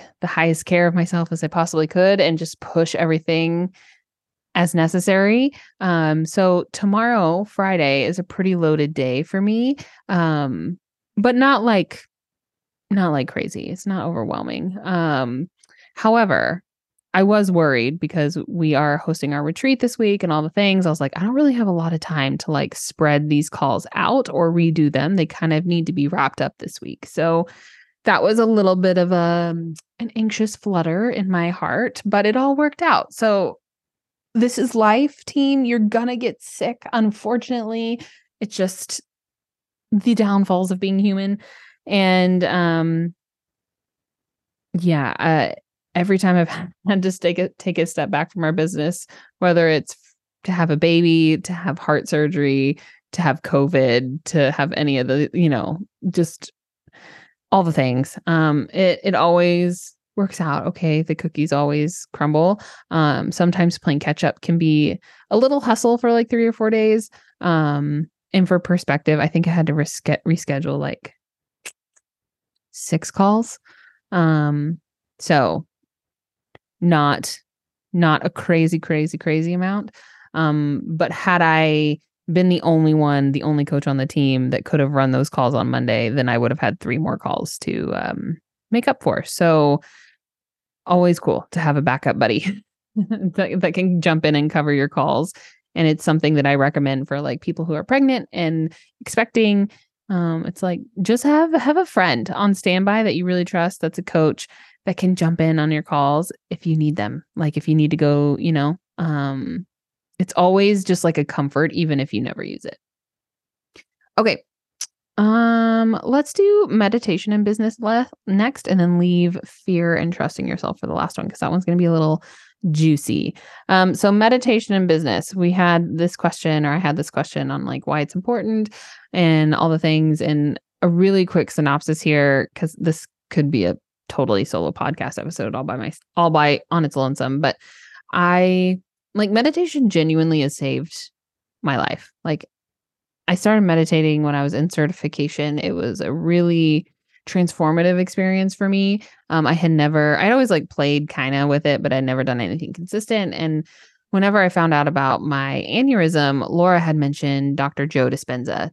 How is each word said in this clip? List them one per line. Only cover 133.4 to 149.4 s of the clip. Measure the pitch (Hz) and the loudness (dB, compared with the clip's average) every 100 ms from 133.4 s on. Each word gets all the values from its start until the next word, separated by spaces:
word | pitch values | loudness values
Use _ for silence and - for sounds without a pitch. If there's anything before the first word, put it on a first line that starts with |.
| 143 | 0
be | 135 87 | 0 0
a | - _ _ - | -2 _ _ -8
totally | - 131 101 - | -4 0 0 0
solo | 85 82 | -4 -4
podcast | - - 170 - - | -4 -6 -6 -8 -8
episode | 156 - 107 | -10 -8 -8
all | 120 | -6
by | 139 127 | -8 -8
my, | - - _ - | -10 -12 _ 0
all | 170 | 2
by, | 156 147 143 - | 4 4 2 0
on | 170 147 | 0 0
its | 139 | 0
lonesome. | 131 139 127 139 | -2 -2 -4 -2
But | 143 - - - - - - | -2 -4 -12 -20 -20 -20 -6
I, | 180 175 180 185 185 185 185 - _ _ 208 | 0 2 4 4 2 0 -2 -8 _ _ -4
like, | 208 | 0
meditation | 214 277 320 349 294 233 | 2 2 0 -2 0 2
genuinely | 175 160 160 160 156 | 2 2 2 2 2
has | 139 - | 0 -2
saved | 135 127 160 - - _ _ _ _ _ | -4 -4 -6 -12 -18 _ _ _ _ _
my | 175 127 | -2 -2
life. | - - - _ | -2 -6 -12 _
Like, | 165 151 - _ _ _ _ _ _ _ - | -6 -6 -8 _ _ _ _ _ _ _ -4
I | 180 | 0
started | 208 214 | 2 2
meditating | 190 165 160 160 156 151 | 4 2 2 2 2 0
when | 147 | 0
I | 143 | -2
was | 143 | -2
in | 117 165 | -2 -2
certification. | - 151 - 147 - 147 - 147 147 | 0 -2 -2 -8 -6 -6 -4 -4 -4
It | - | -4
was | 170 113 196 | -4 -6 -6
a | - | -6
really | 156 165 175 175 170 160 156 - _ _ _ - | -4 0 2 2 2 2 0 -2 _ _ _ -6
transformative | 190 175 - 156 165 175 180 | -2 -2 0 0 2 2 2
experience | 180 - 185 190 190 - | -2 -2 -2 0 -2 -2
for | 196 | -2
me. | 196 196 208 - _ - | 0 0 -2 -6 _ -4
Um, | 160 | 0